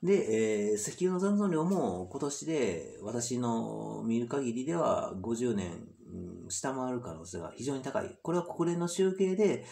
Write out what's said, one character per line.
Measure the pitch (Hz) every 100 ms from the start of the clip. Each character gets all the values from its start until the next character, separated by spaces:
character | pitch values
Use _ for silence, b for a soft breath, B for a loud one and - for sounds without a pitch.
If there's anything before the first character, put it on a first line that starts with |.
で、 | 87 196 107 110 110 107 104
え |
ー、 |
石 | 104 185 -
油 | 180
の | 185
残 | 196 202
存 | 202
量 | 160
も | 165 190 127 90 90
今 | 139
年 | 143 - 147
で | 160 117 82 71 -
私 | 101 117 117 123
の | 120 113 113 107 110 107
見 | 110 113
る | 120
限 | 139 131
り | 117 131
で | 170
は | 139 - - 95
五 | 101
十 | 117 123
年、 | 104 90 85 - - - 90 90 87
う | 85
ん、 |
下 | - 139
回 | 131 127
る | 123
可 | 120
能 | 80
性 | 82 90
が | 82 -
非 |
常 | 123
に | 135
高 | 135 127
い。 | 98 -
こ | -
れ | 175
は |
国 | 175 - 170
連 | 170
の | 175
集 | 170 190
計 | 185 190
で | 185 208 123 B